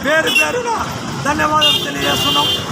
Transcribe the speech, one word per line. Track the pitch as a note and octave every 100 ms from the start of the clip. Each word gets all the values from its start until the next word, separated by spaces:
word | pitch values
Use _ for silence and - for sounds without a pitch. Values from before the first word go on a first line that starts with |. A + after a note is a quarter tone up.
పేరు | C4+ D#4 A#4+ -
పేరున | D4+ A#4+ A#4+ A4+ A3 - - - C4+
ధన్యవాదాలు | D4+ D4+ D#4 D4+ D4+ C#4
తెలియజేస్తున్నాం. | C#4+ C#4+ C#4+ C#4+ D4 C#4+ - -